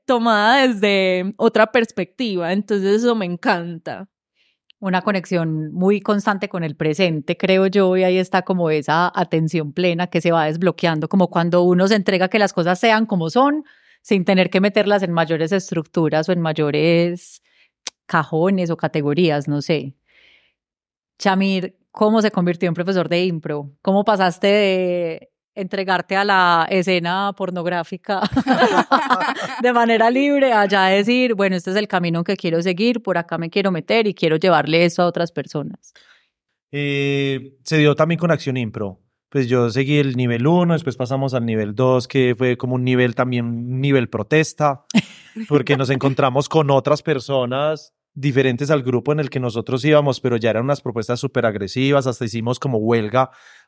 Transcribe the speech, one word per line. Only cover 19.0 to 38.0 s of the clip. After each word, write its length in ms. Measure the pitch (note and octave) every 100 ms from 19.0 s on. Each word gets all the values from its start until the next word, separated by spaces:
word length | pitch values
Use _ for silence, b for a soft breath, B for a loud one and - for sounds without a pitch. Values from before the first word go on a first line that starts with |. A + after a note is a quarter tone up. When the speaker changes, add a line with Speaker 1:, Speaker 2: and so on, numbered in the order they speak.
| C#3+ D3 F3 D3 C#3+
Speaker 2:
no 120 | D3
sé. 340 | C#3+ D3+ C#3 - b b b b b b _ _ _ _ _ _
Chamir, 600 | G3+ F#3+ G3 F#3+ F#3 - _
¿cómo 300 | - G#3+ A3+
se 100 | G#3
convirtió 380 | G3+ F3 E3+ F3+
en 60 |
profesor 340 | E3 F3 F#3+ D#3+
de 160 | E3+
impro? 460 | F#3 E3 D#3 D3 C#3+ -
¿Cómo 220 | - G3
pasaste 420 | G#3 G3+ F#3 E3+ G3+
de 840 | G#3 G3+ F#3 F3+ F3 E3+ D#3+ - _ _
entregarte 600 | - F#3+ G3 F#3+ F3+ - F#3+
a 80 |
la 420 | G3+ F#3+ F3+ E3+ D#3+
escena 640 | F#3+ F3+ F3+ E3+ F#3 G3+
pornográfica 840 | - F#3 F3+ E3+ F3 E3 F#3 - G3
<laughs> 1400 | G#3 C4+ C4+ B3+ A#4 G4 - C#4 C#4 B3+ D4+ C4+ - B3+
de 100 | A#3+
manera 380 | A#3+ A#3 A3+ A3+
libre 420 | B3+ C#4+ C#4+ C4+
a 140 | A3 G3+
ya 220 | G3 F#3+
decir, 460 | G3 G#3 B3 B3+
"Bueno, 220 | G3+ G3 F#3
este 140 | F#3
es 60 | G3
el 120 | G#3
camino 340 | F#3+ F3 E3+
que 140 | E3+ F#3+
quiero 240 | F3 E3
seguir, 420 | F3+ F3 A#3 A#3+
por 140 | G3 E3+
acá 220 | E3+ E3
me 100 | E3
quiero 220 | G3+ G3
meter 360 | E3+ - A3 G#3+
y 60 |
quiero 220 | E3 E3 D#3
llevarle 480 | F#3 D#3+ D3 E3
eso 160 | E3+ E3+
a 40 | F3
otras 260 | E3+ E3+
personas"? 640 | - C#3 D3+ D3 - _ b b b b _ _ _ _
Speaker 3:
Eh, 840 | C#3+ C#3+ C#3+ C#3 C#3 C#3 C3+ C3+ -
se 140 | - D#3
dio 160 | D3
también 240 | C#3+